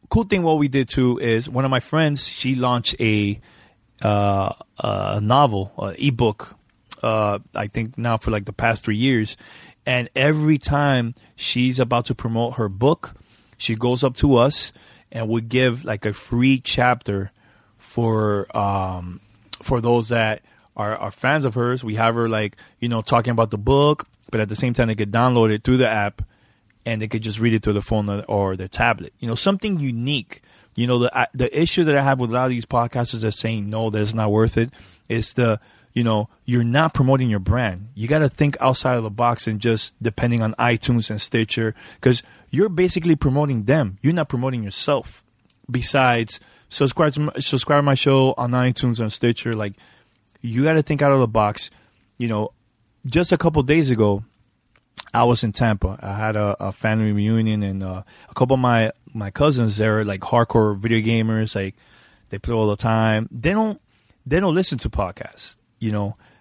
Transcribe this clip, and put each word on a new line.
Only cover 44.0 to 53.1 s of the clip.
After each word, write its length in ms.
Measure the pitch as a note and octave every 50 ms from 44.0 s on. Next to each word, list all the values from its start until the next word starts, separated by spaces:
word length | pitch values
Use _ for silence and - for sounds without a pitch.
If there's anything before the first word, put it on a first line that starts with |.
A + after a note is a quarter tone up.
You're 140 | - C#3 E3+
not 140 | F3 D3+ -
promoting 340 | - B2 B2 C3 B2+ A#2+ A2
yourself. 600 | G2 - - - - C#3+ C3 - - - - _ _ _ _ _ _ _ _ _ -
Besides, 720 | B2 B2+ A#2+ - - C#3+ - A#2+ A#2+ A#2 A2+ A2 - - _ _ _ _ _ -
subscribe 440 | - - C#3+ C3+ - - E3 D3+ C3+
to 60 | D3
my, 120 | D3+ D3 - -
subscribe 380 | C#3 - - B2+ - - D3 C#3+
to 40 | C#3+
my 120 | C#3+ C3+
show 400 | C3+ - C#3+ C3+ C3+ C3 C3 C3 -
on 140 | B2 A#2+ B2
iTunes 480 | B2+ B2+ B2+ B2 - - B2 A#2 A2+
and 120 | A#2 G#2+ -
Stitcher. 400 | - - A#2 A#2 - - A#2+ A#2
Like, 220 | G#2+ G#2 G2+ G2 _ _ _ _ _ _ _ _ _ _ _ _ _
you 220 | - A#2 A2+ A#2+ C#3
gotta 200 | D#3 D#3+ D#3+ D3
think 200 | - D#3 C3+ D3
out 100 | C#3+ C#3
of 80 | C3+
the 80 | B2+ A2
box. 420 | G#2+ A2+ G#2+ G#2 G2+ - - - _ _ _ _ _ _ _ _ _
You 120 | - A#2+ A#2
know, 240 | A2 G#2 G#2+ - _ _ _ _ _ _ _ _ _ _ -
just 280 | C3+